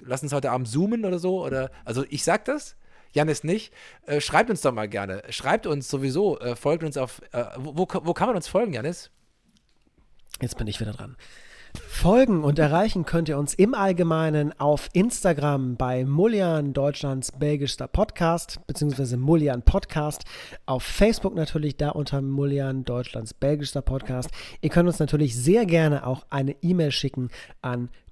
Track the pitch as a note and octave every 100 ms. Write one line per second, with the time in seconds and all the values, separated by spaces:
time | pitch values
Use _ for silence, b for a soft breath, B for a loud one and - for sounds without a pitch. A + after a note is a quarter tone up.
0 | - C3 D3 C#3+ C3 B2+ B2 B2+ G3 A#3
1 | G3+ F3+ F3+ F#3 D3+ C3+ C3 B - A#2+
2 | C3+ D3 - G3 - D4 - - b b
3 | b D3 D3+ D3 D3+ G#3 - B B B
4 | - D3 - D#3 A#3 F#3+ C#3+ A#2 G#2+ G2+
5 | G2 F#2+ - - C3+ E3 F3+ C#3+ B2+ C#3
6 | C3+ C3+ G3+ C#3+ B2 A#2+ C#3+ E3 D#3+ C#3
7 | B2+ - - A#2+ A#2 - D3 C#3+ F#3 F#3
8 | D#3 E3+ A3 G#3 - F#3 A#3 B2 C3 F3
9 | - _ _ _ _ _ _ _ _ _
10 | _ - - - B2 - A2 - G#2+ G#2
11 | G#2 B2+ B B B B B - - -
12 | E3+ A3+ C4 F3+ D3 D3 D3+ D#3+ G#3+ F#3+
13 | D#3+ E3+ D#3 C#3+ C#3+ - G3+ B3 G3 F3
14 | E3 D#3+ D#3+ D3+ D3 - C#3+ D3 - F3
15 | A3 - F#3+ D3 D3 C#3 C3 A#2+ B2+ B2+
16 | C3 D3 G#3+ G#3+ F3+ D#3+ C#3+ C#3 C#3+ D3
17 | C#3+ C3 - - D3 D3 C#3 - B2+ -
18 | G#3+ - E3 E3+ - - - - D3 C3+
19 | C3 B2 C3+ E3 D3 B2 - F#3+ - D#3+
20 | D3+ - B B B B - C3 - -
21 | G#3 A3 F#3+ F3+ D#3 D#3+ D3+ - D3 D3+
22 | C#3+ C#3 C3+ C#3 C#3+ C#3 C3+ C3 B2+ B2
23 | B2 A#2+ A2 - C#3 D3+ C#3+ C#3+ - C3+
24 | - B2+ B2+ B B B D3+ - F3 E3
25 | D3+ D3+ D3 A#2 B2+ G#3+ G#3 E3 D#3 C#3+
26 | B2 C3 - C#3 C#3 C#3 E3+ F3+ D3+ -
27 | C#3 - B2 B B - C3 B2 B2 b
28 | b